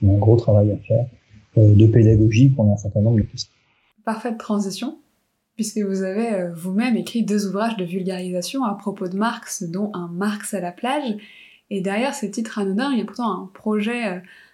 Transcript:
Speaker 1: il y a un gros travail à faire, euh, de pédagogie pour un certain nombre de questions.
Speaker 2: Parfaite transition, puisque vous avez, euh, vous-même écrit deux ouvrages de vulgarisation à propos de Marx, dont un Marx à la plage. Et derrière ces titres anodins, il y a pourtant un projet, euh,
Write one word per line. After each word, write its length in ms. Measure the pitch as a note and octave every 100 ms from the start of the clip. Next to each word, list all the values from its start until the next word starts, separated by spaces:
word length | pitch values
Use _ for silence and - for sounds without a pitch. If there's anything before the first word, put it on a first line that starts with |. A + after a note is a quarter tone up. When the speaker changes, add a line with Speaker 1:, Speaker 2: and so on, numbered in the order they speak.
Speaker 1:
il 60 | G2+
y 20 |
a 40 |
un 40 | G2+
gros 160 | G#2
travail 380 | A#2 - G#2 G#2
à 40 | G2+
faire, 280 | - A2+ A#2+ - _ - _ -
euh, 160 | G#2+
de 140 | G2+ A2
pédagogie 640 | A2+ A2 A2 A2 A2+ C3+
pour 160 | C3+ G#2+
un 80 | G2+
certain 240 | G#2 G#2+
nombre 180 | G#2+ A2+
de 40 |
questions. 300 | G2+ - - _ _ _ _ _
Speaker 2:
Parfaite 340 | - A3 B3 A3+
transition, 600 | - G3+ G3 F#3 B3 D#4+ _ _ _ _ _
puisque 240 | - G#3+ -
vous 240 | G3+ F#3+
avez, 300 | F#3+ G3 A#3
euh, 200 | G3 F3
vous-même 440 | E3+ F3+ F#3+ B3+ G#3+
écrit 260 | - A#3
deux 240 | G#3 G#3 G3
ouvrages 300 | F#3+ A3+ A3
de 80 |
vulgarisation 800 | F3 F#3+ F#3 F#3 F#3 F3+ F3 C4+
à 100 | A#3+
propos 320 | G3 - G3 F#3
de 100 | F#3+
Marx, 460 | A3+ A3+ - -
dont 300 | F3 F3 G#3
un 140 | F3+ F3
Marx 440 | F3 G#3 G#3 -
à 80 | G3
la 120 | F3
plage. 420 | F3 A#3+ D4 C4+ G#3 - - - _ _
Et 100 | G3+
derrière 340 | F#3 G3+ C4+
ces 180 | C4+ G3+
titres 260 | G3+ A3 -
anodins, 320 | G3 F#3+ C4+
il 60 | B3
y 40 |
a 20 |
pourtant 260 | G3 - A#3
un 180 | F#3 F#3+
projet, 540 | - G#3+ G#3+ G#3 A#3+ A3
euh, 100 | F3+ - - _